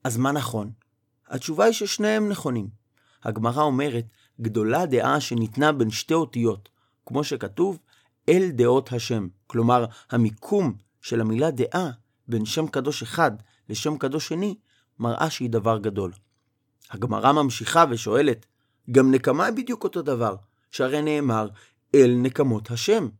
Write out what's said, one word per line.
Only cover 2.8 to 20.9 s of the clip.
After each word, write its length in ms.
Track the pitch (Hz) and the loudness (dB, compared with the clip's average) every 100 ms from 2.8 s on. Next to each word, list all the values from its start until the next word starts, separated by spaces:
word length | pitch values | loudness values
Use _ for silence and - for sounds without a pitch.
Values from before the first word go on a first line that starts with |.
| _ _ _ _ | _ _ _ _
הגמרא 400 | - 110 117 127 | -8 -2 -2 2
אומרת, 420 | 151 131 147 120 113 _ _ - | 2 2 -2 -4 -6 _ _ -8
"גדולה 440 | 113 107 110 139 180 | -4 -2 0 0 2
דעה 360 | 127 123 143 | 0 2 0
שניתנה 500 | 127 120 110 107 151 | -2 -2 -2 2 2
בין 200 | 147 113 | 2 0
שתי 220 | 110 - | -2 -2
אותיות", 560 | 160 160 117 117 98 - _ _ _ - | 0 0 -2 -2 -2 -10 _ _ _ -8
כמו 180 | 127 | -4
שכתוב, 560 | 147 127 98 101 185 170 _ _ _ _ - | -4 -6 -8 -2 -2 -2 _ _ _ _ 2
"אל 200 | 180 185 | 2 2
דעות 420 | 127 120 131 127 | 2 4 4 0
השם". 340 | 123 - 113 92 _ _ | -8 -4 -4 -4 _ _
כלומר, 380 | 117 117 123 113 - _ | 0 4 4 2 -8 _
המיקום 640 | 120 113 107 - 202 165 101 _ _ | 0 0 0 -2 0 0 -2 _ _
של 200 | - 117 | -6 -2
המילה 300 | 110 110 160 | -2 0 0
דעה 400 | 127 123 175 175 120 _ _ - | 0 -2 -2 -4 -8 _ _ -6
בין 180 | 117 110 | -4 -2
שם 220 | 160 160 | -4 -2
קדוש 340 | 143 131 147 | -2 -4 -6
אחד 300 | 117 - 156 107 _ _ - | -8 0 0 0 _ _ -10
לשם 280 | 107 151 151 | -6 -4 -4
קדוש 300 | 135 147 - | -4 -4 -6
שני, 280 | 160 202 - _ _ _ _ | -4 -4 -6 _ _ _ _
מראה 300 | 117 120 160 | -4 -2 -4
שהיא 200 | - 123 | -4 -2
דבר 280 | 113 107 110 | 0 0 0
גדול. 340 | 107 101 92 90 _ _ _ _ _ _ _ | 0 -4 -6 -8 _ _ _ _ _ _ _
הגמרא 400 | - 113 107 117 | -8 -4 2 4
ממשיכה 540 | 151 139 - 110 165 165 | 4 2 -2 0 4 4
ושואלת, 560 | 117 110 113 147 113 _ _ _ _ - | 2 0 2 2 0 _ _ _ _ 2
"גם 200 | 123 131 | 4 6
נקמה 340 | 131 139 139 196 | 4 2 0 0
היא 80 | |
בדיוק 300 | 220 247 226 | -2 -6 -6
אותו 180 | - 180 | -4 -4
דבר, 340 | 143 123 113 95 - _ _ | -4 -2 -2 -4 -14 _ _
שהרי 300 | - 131 | -4 -2